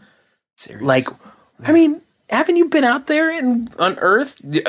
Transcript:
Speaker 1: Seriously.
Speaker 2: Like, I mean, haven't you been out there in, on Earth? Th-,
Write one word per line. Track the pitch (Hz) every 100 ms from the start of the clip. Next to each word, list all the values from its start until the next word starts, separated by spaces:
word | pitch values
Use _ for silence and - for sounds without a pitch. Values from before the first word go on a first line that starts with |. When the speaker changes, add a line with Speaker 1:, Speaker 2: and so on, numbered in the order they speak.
| _ _ _ _ _ -
Speaker 1:
Seriously. | - 107 135
Speaker 2:
Like, | 131 131 - - - _ _
I | -
mean, | 330 320 302 - _ -
haven't | 220 320 349
you | 339
been | 311 254
out | 262 269
there | 302 320
in, | 330 254 240 233 -
on | 180 -
Earth? | 180 208 285 - 143
Th-, | 151